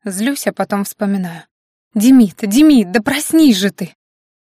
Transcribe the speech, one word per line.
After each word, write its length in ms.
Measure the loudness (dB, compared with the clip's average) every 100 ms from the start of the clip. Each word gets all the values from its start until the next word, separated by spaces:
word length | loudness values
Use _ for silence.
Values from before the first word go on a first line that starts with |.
Злюсь, 440 | -12 -6 -6 -6 -8
а 40 |
потом 300 | -8 -6 -6
вспоминаю. 640 | -8 -8 -6 -6 -8 -14 -20 _ _ _ _
«Демид, 440 | -2 4 4 4 -2
Демид, 480 | -2 2 4 4 2
да 100 | -4
проснись 580 | -4 -6 -2 2 2 2
же 120 | -2
ты!» 240 | -6 -12 _ _ _ _ _